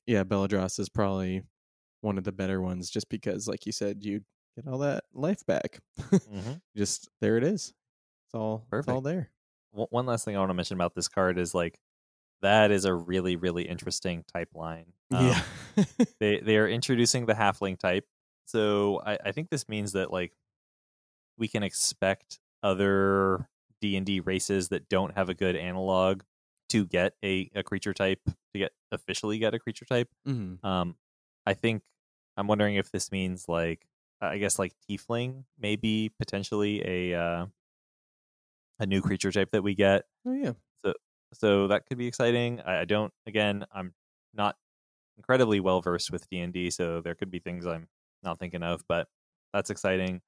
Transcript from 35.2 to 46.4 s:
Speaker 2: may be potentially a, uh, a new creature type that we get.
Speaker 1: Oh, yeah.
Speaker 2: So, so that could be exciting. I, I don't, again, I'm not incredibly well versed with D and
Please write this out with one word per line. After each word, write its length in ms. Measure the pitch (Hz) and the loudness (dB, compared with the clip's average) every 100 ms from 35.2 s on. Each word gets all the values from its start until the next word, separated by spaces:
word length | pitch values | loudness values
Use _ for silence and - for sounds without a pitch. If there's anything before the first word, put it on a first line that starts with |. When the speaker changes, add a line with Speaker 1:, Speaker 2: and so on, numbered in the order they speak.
| 127 131 - - | -4 -8 -16 -8
Speaker 2:
may 160 | 107 107 | -4 0
be 340 | 110 107 110 - | 2 2 0 -4
potentially 640 | - 98 98 107 104 104 - | -6 -4 -2 0 0 0 -2
a, 340 | 90 90 87 | -2 0 0
uh, 260 | 85 85 90 - _ _ _ _ _ _ _ _ _ _ _ - | 0 -2 -6 -10 _ _ _ _ _ _ _ _ _ _ _ -6
a 60 | 104 | 0
new 160 | 98 | 2
creature 300 | - 98 98 | 2 0 0
type 200 | 101 95 | 0 2
that 100 | 107 | 2
we 140 | 98 95 | 0 4
get. 280 | 98 98 - _ 247 | 6 6 2 _ -8
Speaker 1:
Oh, 80 | |
yeah. 200 | 262 202 117 _ _ | -4 -4 -6 _ _
Speaker 2:
So, 100 | 98 - _ _ _ | -4 -4 _ _ _
so 340 | - 107 101 98 | 0 4 4 4
that 180 | 101 - | 2 0
could 120 | 123 | -6
be 100 | 120 | -4
exciting. 540 | - 120 120 120 120 | 0 2 4 2 -2
I, 200 | - 92 | -4 -2
I 40 | 85 | 0
don't, 280 | 104 104 - - | 0 0 -6 -4
again, 380 | 107 104 101 - | 0 2 0 -6
I'm 200 | 101 90 - _ _ _ | -10 -10 -12 _ _ _
not 220 | 104 104 - _ _ _ _ _ _ | -2 -2 -2 _ _ _ _ _ _
incredibly 420 | - 131 120 101 | 2 4 6 4
well 220 | 92 92 | 4 2
versed 300 | 90 87 - | 2 -2 -2
with 160 | 87 - | -8 -8
D 100 | |
and 120 | 92 | -6